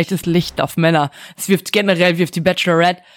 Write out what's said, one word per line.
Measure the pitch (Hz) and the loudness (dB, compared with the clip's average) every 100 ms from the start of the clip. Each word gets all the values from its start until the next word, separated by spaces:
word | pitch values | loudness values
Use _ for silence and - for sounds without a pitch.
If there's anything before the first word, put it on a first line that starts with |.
| 165 | -2
schlechtes | 185 - | -2 0
Licht | 170 160 - | 0 -2 -4
auf | 151 - | -4 0
Männer. | 165 165 143 - - - | 2 2 0 -6 -20 -12
Es | - | -2
wirft | 190 - | -2 0
generell, | 208 202 175 180 170 | -2 0 2 2 2
wirft | 175 | -2
die | - | 0
Bachelorette | 165 180 - 165 175 180 - | -2 0 0 2 2 0 -8